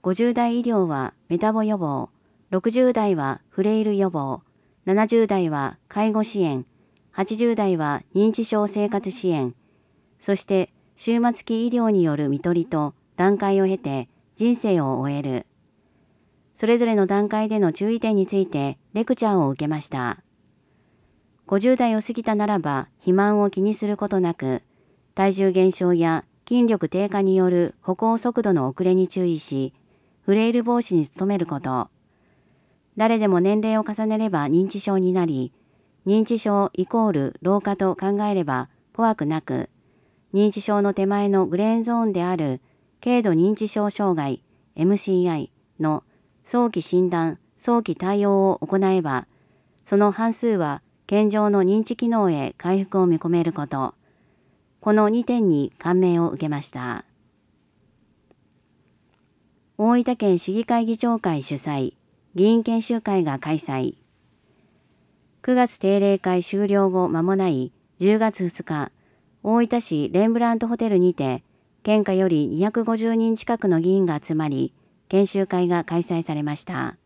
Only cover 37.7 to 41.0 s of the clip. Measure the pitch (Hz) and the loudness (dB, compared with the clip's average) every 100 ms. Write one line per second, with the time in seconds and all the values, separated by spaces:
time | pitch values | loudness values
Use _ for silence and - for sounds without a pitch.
37.7 | 196 190 175 190 202 208 196 151 127 127 | -2 -2 -2 -2 -2 0 -2 -2 -4 -6
38.7 | _ _ - 226 214 147 156 - 131 - | _ _ -2 0 0 -2 -4 -4 -6 -8
39.7 | _ _ _ _ _ _ 196 214 202 208 | _ _ _ _ _ _ 2 2 0 -2
40.7 | 208 202 196 | 0 0 0